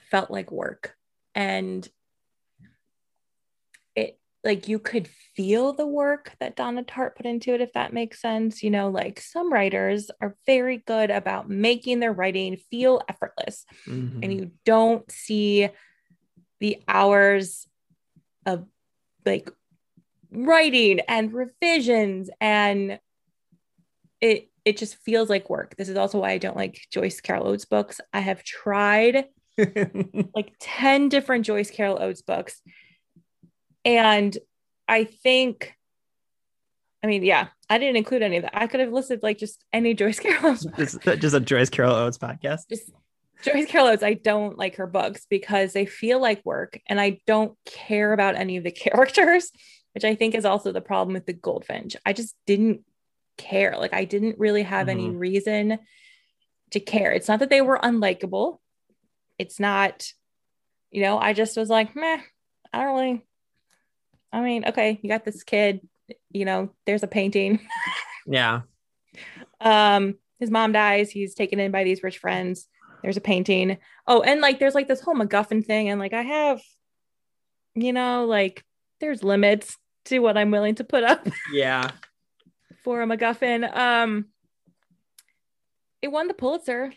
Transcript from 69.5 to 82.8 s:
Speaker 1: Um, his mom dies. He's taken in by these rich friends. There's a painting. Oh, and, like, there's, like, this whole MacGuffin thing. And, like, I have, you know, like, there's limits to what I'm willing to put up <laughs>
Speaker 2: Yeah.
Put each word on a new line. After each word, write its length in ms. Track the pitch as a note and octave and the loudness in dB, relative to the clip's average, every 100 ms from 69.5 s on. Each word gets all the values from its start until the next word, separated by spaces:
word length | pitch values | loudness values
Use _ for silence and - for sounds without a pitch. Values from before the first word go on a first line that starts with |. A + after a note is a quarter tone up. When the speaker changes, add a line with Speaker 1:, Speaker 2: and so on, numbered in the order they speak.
| _ | _
Speaker 1:
Um, 540 | A3+ G#3+ G#3 G3+ G3 G3 _ _ | 4 6 6 4 2 -4 _ _
his 100 | A#3+ | -2
mom 220 | A3 A3 | 0 2
dies. 400 | G#3+ G#3 G3+ G#3 | 4 4 2 0
He's 240 | G3+ G3 - | -4 -8 -4
taken 240 | G3 G3 | -2 -2
in 120 | G3 | 0
by 120 | G3 | 0
these 180 | F#3+ F#3 | 0 -2
rich 160 | F#3+ - | -4 -6
friends. 500 | F#3 F#3 F#3 F#3 - _ - - | -4 -4 -4 -8 -12 _ -20 -10
There's 140 | G3 G3+ | -6 -4
a 40 | |
painting. 560 | G#3 F#3 F#3 F#3 F#3 F#3+ _ - - | 0 0 2 2 0 -4 _ -6 2
Oh, 140 | A#3 | 4
and, 180 | - D4 | 6 4
like, 160 | C#4+ C4+ | 4 4
there's, 160 | C#4 | 2
like, 140 | C#4 C4+ | 2 0
this 140 | C4 | -2
whole 120 | - C#4+ | 0 0
MacGuffin 480 | G#3 G3+ G#3+ A3 | 2 0 2 -2
thing. 260 | G#3+ G#3+ G#3 | 0 0 0
And, 100 | G3+ | -2
like, 140 | G3 | -4
I 100 | A3+ | -6
have, 360 | A#3+ D4+ D4 C4 - _ _ _ _ _ _ _ _ _ _ A3+ | -4 0 0 0 -6 _ _ _ _ _ _ _ _ _ _ -4
you 180 | B3 | -2
know, 320 | B3 B3 B3 A#3 | -2 -2 -2 0
like, 380 | G#3+ F#3+ - - _ _ _ | 2 0 -4 -18 _ _ _
there's 240 | D4+ B3 | -6 -2
limits 540 | G3 G3+ G3+ G#3+ - - _ _ - | 0 4 4 4 0 -18 _ _ -4
to 120 | B3+ | 2
what 160 | A#3 G#3 | 4 4
I'm 120 | G#3 | 2
willing 240 | G#3 G#3 A3 | 2 0 -2
to 80 | |
put 200 | A3 C4+ | -2 2
up 240 | A#3 - - - | 4 2 0 -8
<laughs> 140 | - | -4
Speaker 2:
Yeah. 380 | C#3+ C3 C3 B2 - - _ _ _ _ _ _ - | 0 0 0 -2 -8 -20 _ _ _ _ _ _ -12